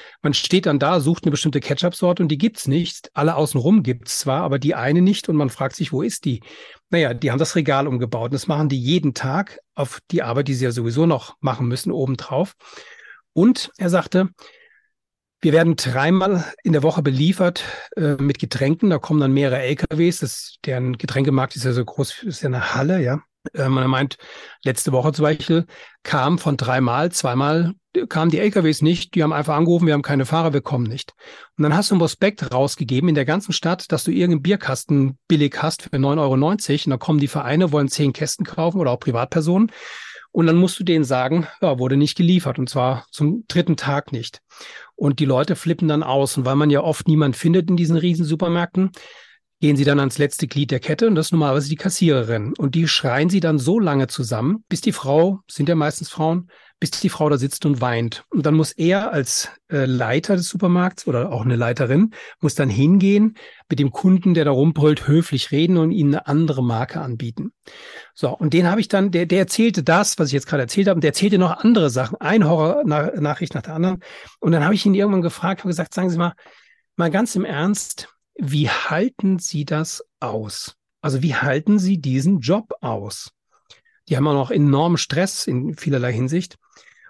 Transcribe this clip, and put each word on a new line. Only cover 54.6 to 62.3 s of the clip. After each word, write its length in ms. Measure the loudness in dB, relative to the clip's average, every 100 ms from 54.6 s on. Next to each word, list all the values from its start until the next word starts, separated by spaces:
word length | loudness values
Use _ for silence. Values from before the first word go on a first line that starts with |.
| -4
bis 140 | -4
die 100 | -4
Frau, 480 | -4 0 2 2 0 -8
sind 180 | -4 0
ja 60 |
meistens 360 | 0 0 -4 -10
Frauen, 380 | -4 -2 -2 -6 _ _ _
bis 140 | -6
die 160 | -2 -4
Frau 200 | 0 0
da 100 | 0
sitzt 280 | -2 -2 -2
und 140 | 0
weint. 420 | 0 -2 -4 -8 -6
Und 160 | -2 2
dann 80 |
muss 160 | 2 0
er 420 | 0 0 0 0
als, 360 | -4 -2 -4 -6 -12 _
äh, 160 | -2
Leiter 520 | 0 0 0 -2 0 -2
des 120 | -2
Supermarkts 600 | -2 2 2 0 -2 -4
oder 240 | -2 -2
auch 120 | -2
eine 120 | -2 0
Leiterin, 560 | 0 0 2 2 2 -2 -20